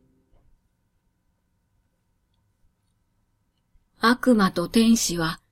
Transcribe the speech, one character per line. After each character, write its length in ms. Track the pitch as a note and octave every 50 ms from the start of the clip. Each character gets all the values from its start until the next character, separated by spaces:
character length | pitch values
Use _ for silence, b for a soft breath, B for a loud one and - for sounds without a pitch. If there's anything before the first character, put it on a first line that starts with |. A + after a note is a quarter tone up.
| _ _ _ _ _ _ _ _ _ _ _ _ _ _ _ _ _ _ _ _ _ _ _ _ _ _ _ _ _ _ _ _ _ _ _ _ _ _ _ _ _ _ _ _ _ _ _ _ _ _ _ _ _ _ _ _ _ _ _ _ _ _ _ _ _ _ _ _ _ _ _ _ _ _ _ - _ _ _ _
悪 360 | - B3+ A#3+ - - B3+ A#3+
魔 160 | G#3+ F#3+ F3+
と 160 | - F3+ E3+
天 300 | E3+ - A#3 A3+ A3+ A3+
使 200 | A3+ - - E3+
は 240 | E3+ D#3+ D#3+ - - _ _